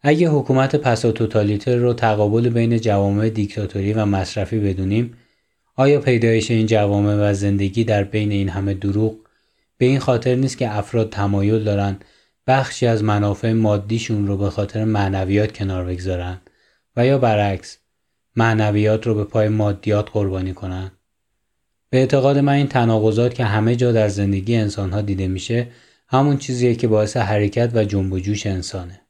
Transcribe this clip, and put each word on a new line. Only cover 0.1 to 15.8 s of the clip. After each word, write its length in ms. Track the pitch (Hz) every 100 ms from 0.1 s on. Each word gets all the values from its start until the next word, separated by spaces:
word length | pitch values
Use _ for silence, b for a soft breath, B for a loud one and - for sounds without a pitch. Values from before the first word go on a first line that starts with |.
| 156 170
حکومت 460 | 147 - 131 131
پسا 360 | - 131 117 117
توتالیتر 640 | 107 110 110 101 104 127
رو 180 | 123 120
تقابل 560 | 117 113 104 104 110 120
بین 280 | 117 117 117
جوامع 520 | 110 101 101 101 110
دیکتاتوری 640 | 107 104 - 98 101 98
و 120 | 110
مصرفی 540 | 104 98 92 - 92 113
بدونیم، 540 | 101 92 95 107 120 b b b b b b
آیا 240 | - 139 143
پیدایش 520 | 143 120 117 113 110
این 140 | 117
جوامع 500 | 110 110 104 101 104
و 180 | 104 104
زندگی 500 | 98 101 98 98 107
در 200 | 113 104
بین 280 | 98 107 104
این 180 | 101 98
همه 240 | 92 98
دروغ 420 | 95 101 101 110 - _ _ _ _ _ _
به 80 |
این 140 | 127 135
خاطر 360 | - 120 127
نیست 220 | 127 135 -
که 200 | 120 104
افراد 320 | 101 117 110
تمایل 540 | - 101 101 101 110
دارن 340 | 107 101 101 95 b b b b -
بخشی 400 | 131 127 - 120
از 160 | 113
منافع 500 | 107 104 104 101 117
مادیشون 760 | 113 110 104 101 113 117 107 101
رو 100 | 98
به 120 | 101
خاطر 340 | 98 101 110
معنویات 680 | 110 104 98 98 95 101 107
کنار 340 | - 98 92